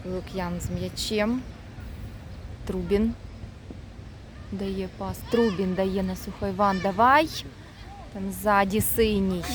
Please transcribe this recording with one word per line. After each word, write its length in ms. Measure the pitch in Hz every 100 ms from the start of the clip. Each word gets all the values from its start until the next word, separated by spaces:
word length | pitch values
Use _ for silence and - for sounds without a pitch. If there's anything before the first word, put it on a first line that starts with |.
Лук'ян 560 | 185 185 - 185 175 175
з 100 | -
м'ячем. 720 | 175 180 - - 214 208 254 - - - - - - - - - - - - -
Трубін 480 | 185 175 202 226 233 - - - - - - - - - - - - -
дає 360 | 196 196 190 185 -
пас. 200 | 190 180 -
Трубін 440 | 233 233 180 185
дає 280 | 185 190 196
на 140 | 190 185
Сухойван. 640 | - 180 196 185 202 190
Давай. 640 | 196 185 240 285 320 - - - - - - - -
Там 200 | 202 196
ззаді 480 | 185 202 202 196 208
синій. 640 | - - 220 202 190 180 165